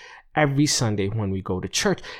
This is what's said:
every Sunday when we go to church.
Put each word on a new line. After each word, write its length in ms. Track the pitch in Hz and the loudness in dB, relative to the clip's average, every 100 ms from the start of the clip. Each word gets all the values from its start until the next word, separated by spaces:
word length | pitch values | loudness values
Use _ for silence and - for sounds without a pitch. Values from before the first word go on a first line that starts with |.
| - - - | -18 -20 -6
every 320 | 151 147 139 147 | 0 2 4 2
Sunday 420 | - 120 104 98 | 2 0 0 0
when 220 | 110 101 | 0 -2
we 100 | 95 | -2
go 200 | 92 92 | -2 -4
to 80 | 92 | -2
church. 340 | - 208 180 - - | 0 0 0 -4 -10